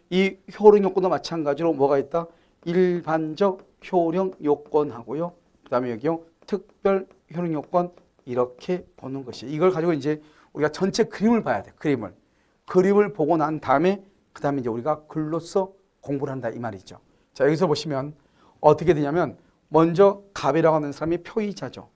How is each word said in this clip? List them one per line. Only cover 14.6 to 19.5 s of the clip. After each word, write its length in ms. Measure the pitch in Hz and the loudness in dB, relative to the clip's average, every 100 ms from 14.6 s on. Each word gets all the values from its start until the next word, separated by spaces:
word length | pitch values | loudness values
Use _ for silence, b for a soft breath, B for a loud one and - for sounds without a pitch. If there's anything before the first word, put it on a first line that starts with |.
이제 80 | 120 | -4
우리가 360 | 117 143 151 - | -4 -4 -6 -6
글로써 680 | 160 151 165 160 202 185 _ _ _ | -6 -4 -6 -2 -2 -2 _ _ _
공부를 320 | - 143 139 | -8 -6 -6
한다 160 | 131 117 | -6 -8
이 80 | 120 | -8
말이죠. 400 | 120 98 - - _ _ _ - | -10 -12 -16 -20 _ _ _ 0
자, 80 | |
여기서 220 | 139 156 175 | 2 2 0
보시면 480 | 147 160 135 147 - b b b b | 0 -2 -6 -6 -12 b b b b
어떻게 340 | 151 151 165 | 4 6 4
되냐면 420 | 170 143 170 139 - b | 2 2 0 -2 -4 b